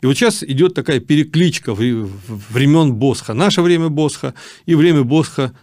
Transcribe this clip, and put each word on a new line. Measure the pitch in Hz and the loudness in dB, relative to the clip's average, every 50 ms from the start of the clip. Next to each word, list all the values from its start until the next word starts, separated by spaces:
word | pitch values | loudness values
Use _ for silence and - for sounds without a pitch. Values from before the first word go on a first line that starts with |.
И | - | -2
вот | 131 135 | -2 0
сейчас | - 240 226 220 - | 2 0 0 0 -2
идёт | - - 135 135 180 180 180 | -6 -6 0 0 0 0 0
такая | 139 - - 143 123 | -2 -4 -2 -2 -2
перекличка | - - 147 151 147 156 156 160 180 165 160 - - 123 107 | 0 0 0 0 0 0 0 0 2 2 0 -2 -6 -6 -4
вре-, | 101 117 127 117 | -2 -2 -2 -2
в-, | 113 107 95 98 101 95 107 110 101 101 107 107 | -4 -6 -8 -12 -16 -14 -14 -14 -14 -14 -6 -2
времён | 127 139 143 151 165 156 139 120 | 0 2 4 4 4 2 2 0
Босха, | 107 135 139 - - - - 107 | 0 0 0 -2 -2 -6 -8 -4
наше | 123 190 202 - 185 | -2 0 0 0 2
время | 170 175 175 165 165 160 | 2 2 2 0 0 -2
Босха | 147 151 156 143 - - - 131 - - - - - - _ | -2 -2 -2 -2 -4 -6 -10 -12 -12 -12 -18 -20 -20 -14 _
и | 165 165 | 0 2
время | 147 160 175 160 147 127 | 4 4 4 4 2 2
Босха | 120 147 160 151 - - - 135 120 - - | 2 0 0 0 -2 -4 -6 -6 -6 -8 -12